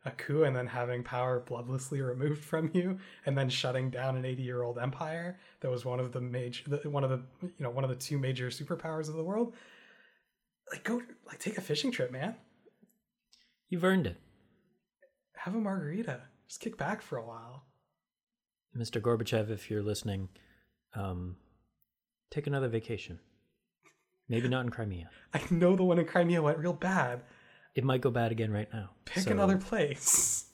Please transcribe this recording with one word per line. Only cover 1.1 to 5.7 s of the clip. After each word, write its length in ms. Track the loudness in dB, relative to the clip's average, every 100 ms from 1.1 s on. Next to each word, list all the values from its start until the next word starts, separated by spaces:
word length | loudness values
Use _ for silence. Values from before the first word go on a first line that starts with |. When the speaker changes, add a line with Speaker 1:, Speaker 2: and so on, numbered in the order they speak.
| -2 0 0
Speaker 1:
bloodlessly 600 | -2 -8 -4 -4 -2 -2
removed 440 | -2 0 0 -2
from 260 | -2 0 2
you 240 | 2 2 -2 -8 -8
and 120 | 0 2
then 120 | 2
shutting 400 | 0 0 0 0
down 280 | -2 -2 -2
an 80 |
eighty-year-old 540 | -2 -4 -4 -2 -2 0
empire 640 | -2 -2 -4 -4 -6 -10 -16 _
that 100 | -4